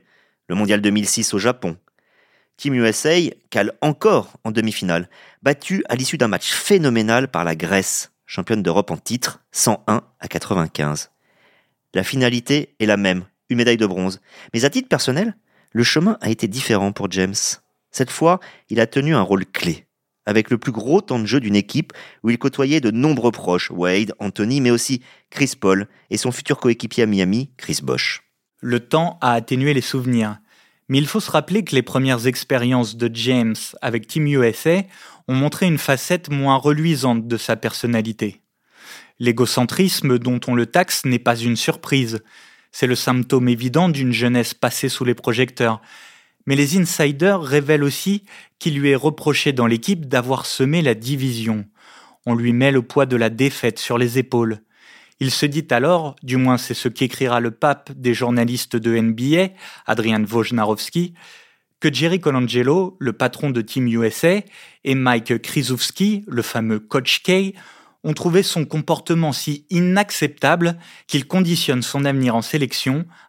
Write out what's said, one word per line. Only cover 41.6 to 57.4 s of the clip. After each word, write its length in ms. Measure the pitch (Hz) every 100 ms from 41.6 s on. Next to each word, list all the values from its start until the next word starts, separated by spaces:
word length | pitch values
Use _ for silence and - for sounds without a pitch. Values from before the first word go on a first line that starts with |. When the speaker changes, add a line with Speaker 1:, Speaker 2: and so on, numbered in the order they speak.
| - 160 - 139 117 113 _ - - _ _
Speaker 2:
C'est 120 | - 131
le 100 | -
symptôme 520 | - 127 123 131 123
évident 400 | 120 127 139 180
d'une 240 | 143 127
jeunesse 420 | 113 123 123 113
passée 360 | - 120 - 135
sous 160 | - 117
les 100 | 120
projecteurs. 680 | - 117 131 - 120 110 - - - - _ _ -
Mais 100 | 139
les 200 | 143 190
insiders 640 | 170 - 147 143 185 196
révèlent 440 | 139 143 139 151 143
aussi 400 | 131 190 202 _ - - -
qu'il 180 | 170 139
lui 120 | 143
est 60 | 135
reproché 580 | 151 151 151 143 151
dans 140 | 131 117
l'équipe 400 | 117 117 190 139
d'avoir 380 | 131 120 131 -
semé 360 | - 139 165
la 140 | 147 110
division. 680 | 117 143 131 117 113 110 101 _ - - - _ -
On 100 | 117
lui 160 | 120
met 220 | 120 135
le 80 | 135
poids 240 | 117 143 135
de 100 | 123
la 140 | 113
défaite 500 | 113 135 - 120 -
sur 180 | - 120
les 220 | 123 127
épaules. 400 | 127 120 117 107 _ _ _ - _ -
Il 100 | 135
se 140 | - 147
dit 220 | 147 156
alors, 460 | 120 143 175 151 135
du 120 | 127 131
moins 220 | 131 123
c'est 160 | -
ce 160 | 120 127
qu'écrira 500 | - 131 - 131
le 120 | 120